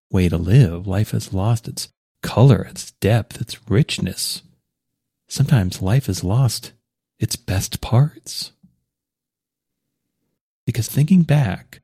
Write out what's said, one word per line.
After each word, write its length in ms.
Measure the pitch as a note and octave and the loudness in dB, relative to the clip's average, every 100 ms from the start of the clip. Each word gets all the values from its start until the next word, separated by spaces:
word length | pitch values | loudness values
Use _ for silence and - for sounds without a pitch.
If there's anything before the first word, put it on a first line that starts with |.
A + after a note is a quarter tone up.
| - | -4
way 180 | F#2+ F2+ | 0 2
to 100 | E2 | 0
live. 480 | E2+ B2 F#2+ E2+ G2 | 4 6 4 2 -4
Life 240 | F#2+ G#2+ | -2 -2
has 220 | A2+ - | -4 -4
lost 340 | F#2+ G#2+ A#2 - | -4 0 -2 -4
its 220 | - - _ _ _ | -12 -12 _ _ _
color, 380 | - - C3+ G#2+ | -4 4 6 6
its 300 | - - - | 0 -12 -16
depth, 460 | - G2 A2+ - - | -4 0 0 -2 -10
its 300 | A#2 - - | -12 -12 -2
richness. 720 | G2+ D#3+ - F#2+ - - - _ _ _ _ _ _ _ _ - | 0 0 -2 -6 -6 -10 -10 _ _ _ _ _ _ _ _ -12
Sometimes 540 | - C3+ B2 F2+ - | -2 2 2 0 -4
life 240 | F#2+ B2 - | 0 0 0
has 180 | F#2+ | -4
lost 480 | F2+ A#2 B2+ - - _ _ _ _ - | -2 0 0 -2 -12 _ _ _ _ -8
its 180 | - - | -6 -6
best 460 | - F#2 - - | -4 -4 -4 -8
parts. 720 | - A#2+ D3+ - - - - _ _ _ _ _ _ _ _ _ _ _ _ _ _ _ _ _ _ _ _ _ | 0 2 2 -2 -14 -14 -14 _ _ _ _ _ _ _ _ _ _ _ _ _ _ _ _ _ _ _ _ _
Because 240 | - A#2+ A2+ | -6 -4 -4
thinking 340 | C3+ D3+ F#3 | -2 2 4
back, 600 | D#3+ D3 A2 F2+ - - | 4 2 0 -4 -10 -20